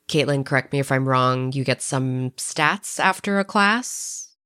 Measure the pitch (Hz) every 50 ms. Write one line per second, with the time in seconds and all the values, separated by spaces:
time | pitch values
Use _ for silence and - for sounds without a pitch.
0 | _ - - 156 135 127 143 139 131 - 147 131 127 - - 139 135 - 139 131
1 | 135 135 131 127 127 127 127 127 131 131 135 139 127 - 127 - - - - 135
2 | 131 131 127 127 127 127 - - - - - - 151 151 175 196 - - - -
3 | - 190 185 - - 208 202 196 196 196 - 214 202 202 214 240 254 - - -
4 | - - - - - - _ _ _